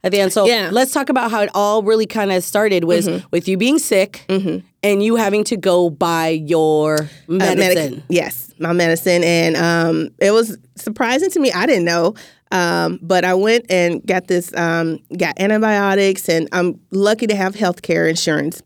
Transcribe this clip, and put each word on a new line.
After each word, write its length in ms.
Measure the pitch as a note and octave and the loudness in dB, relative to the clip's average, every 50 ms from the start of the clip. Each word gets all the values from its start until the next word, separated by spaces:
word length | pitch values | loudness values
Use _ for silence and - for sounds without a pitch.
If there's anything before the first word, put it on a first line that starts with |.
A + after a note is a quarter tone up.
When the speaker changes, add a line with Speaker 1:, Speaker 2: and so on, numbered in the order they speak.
| - | -2
Speaker 1:
at 80 | F#3 | 0
the 80 | F#3+ G3+ | 0 2
end. 120 | G3 F#3 | 0 2
So 140 | - A3 G3 | 2 2 2
Speaker 2:
Yeah. 220 | A3 A#3+ A3+ F#3+ E3 | 2 2 2 0 0
Speaker 1:
let's 200 | F#3+ A#3+ C4 C4 | 0 0 0 0
talk 160 | - D4+ C4+ C4 | -2 -4 -2 0
about 220 | C4+ C4 B3 A3+ | 0 -2 0 -2
how 80 | A3+ A3 | 0 -2
it 80 | G3+ G3+ - | -2 0 0
all 280 | G3+ G3+ G#3 G#3 A3 | 0 0 2 2 0
really 240 | G3+ G#3 A3 A3 A3 | 2 2 2 2 0
kinda 340 | - - A3 G3+ G3 F#3+ F3+ | -2 -2 -2 -2 0 0 -2
started 420 | E3+ - - G3+ G#3+ G#3+ G3 F3 E3 | -2 -2 0 0 2 2 2 2 2
was 220 | E3 - G3+ G3 F3+ | 2 2 2 2 0
Speaker 2:
Mm-hmm. 180 | E3 F#3 F#3 _ | -4 -4 -6 _
Speaker 1:
with 160 | - F3 E3+ F#3+ | -4 -4 -2 -2
you 80 | F#3+ | -2
being 220 | F#3 A3 B3 D4 D#4 | 0 2 2 2 0
sick 440 | - - D#4+ - F#3+ G3 - - - - | 0 2 2 2 2 0 -4 -18 -6 -4
Speaker 2:
Mm-hmm. 300 | F#3+ F#3+ G3 E3+ D#3+ F#3 - _ _ _ - | -2 -2 -2 -2 -6 -6 -10 _ _ _ 0
Speaker 1:
and 180 | G#3 G3+ G3 | 0 0 2
you 140 | G#3 A3 A3+ | 2 0 0
having 260 | A#3 A3 G3+ G3+ G#3+ G#3 | 0 0 0 0 -2 -2
to 120 | - A#3+ | -2 -4
go 340 | F#3+ - G3 F3 F3+ F3 E3+ | -2 0 2 2 4 2 0
buy 380 | D3+ C#3 F3+ E3+ E3 E3 D#3+ D#3+ | 0 -2 -2 -2 0 0 0 -2
your 680 | E3 D#3+ D#3 D3 E3+ D#3+ D#3+ D#3 D#3 D3+ D3+ D#3 D#3 D3+ | -2 -4 -2 -2 0 2 2 2 2 2 2 2 0 -2
Speaker 2:
Uh, 60 | D#3 D3 - - _ | -2 -6 -12 -20 _
medic- 320 | - E3 F#3+ - F3 F3+ F#3+ | -4 -2 0 2 2 2 2
Speaker 1:
medicine. 440 | F#3+ F#3 F3+ E3+ D#3 C#3 - D3+ - - | 2 2 2 0 0 -4 -8 -10 -6 -2
Speaker 2:
Yes, 420 | F3+ E3+ - - - - - - _ - | -2 -2 -2 -2 -10 -14 -16 -18 _ -8
my 120 | E3 E3 | -4 -2
medicine. 520 | E3+ F3 E3+ E3 E3 E3 - F#3+ F3 F3 E3+ | 0 0 2 2 0 0 0 0 0 2 2
And, 320 | E3+ E3+ E3 E3 E3+ D#3+ | 2 2 2 2 0 0
um, 540 | - E3+ E3+ E3+ E3+ E3 E3 E3 D#3+ D#3+ - _ _ | 0 0 0 2 0 0 0 0 -2 -4 -8 _ _
it 100 | - G3 | 2 2
was 260 | G#3 A3+ A#3 A3 F#3+ - _ _ _ | 4 2 0 -2 -6 -14 _ _ _
surprising 540 | - - A#3 G#3+ - C4+ A3+ B3 C#4 F4+ F#4+ | -12 -10 -10 -4 -2 -2 0 0 0 0 0
to 100 | - F4+ | 0 0
me. 100 | C#4 B3+ | 0 0
I 160 | - F3+ G#3 | 0 0 2
didn't 200 | D#4+ C4+ F#3+ E3+ | 2 2 2 2
know. 280 | E3+ E3+ E3+ E3 F#3 A3 - - - _ _ _ _ | 0 0 2 0 0 -2 -4 -20 -20 _ _ _ _
Um, 480 | - F#3 F3 E3+ E3+ E3+ E3+ E3 F3+ - | -2 0 0 0 0 0 -2 -2 -4 -6
but 220 | - E3 F#3+ F3+ E3+ | -2 0 0 2 2
I 100 | F#3 F#3 | 2 0
went 300 | F#3 G3+ G#3+ A3+ A#3+ A#3 - | 2 2 2 2 0 0 0
and 320 | F#3 F3+ F3 F3 F3 - - | 0 2 2 0 0 -2 -4
got 220 | - F#3 F#3+ F#3 - | -2 -2 -2 -2 -2
this, 240 | F#3 F3 E3+ - - | -2 -2 -2 -4 -4
um, 440 | - E3+ E3 E3 E3 E3 E3 D#3 D3+ _ _ - F3+ | -2 -2 0 0 -2 -2 -2 -4 -8 _ _ -6 -4
got 160 | F3+ D#3 - - | -4 -4 -2 -2
antibiotics, 880 | F#3+ G3+ G#3+ G#3+ A3 G#3+ G#3+ G3+ G3+ G3 F#3+ G3+ G3 G3 F#3+ F#3+ - - | 0 0 2 2 2 2 2 2 2 0 2 2 2 2 0 -2 -2 0
and 200 | E3 E3 D#3+ - | 0 0 0 -2
I'm 260 | - F3+ F3 F3+ - - _ _ | -2 -2 -2 -2 -2 -6 _ _
lucky 340 | - F#3+ G3 G#3 A3+ A3 A#3+ | -2 0 2 2 2 0 0
to 80 | G#3+ G#3 | -2 0
have 220 | G3 F#3 F#3+ G3 | 0 -2 -4 -2
healthcare 520 | - A3 F3+ F3+ - - - E3 E3 E3 D#3+ | -2 -2 -2 -2 -4 -4 -2 0 0 2 0
insurance 540 | E3 E3 - E3+ D3+ D3+ C#3+ D#3 - - _ | 0 0 -2 -2 -2 -2 -2 -4 -8 -10 _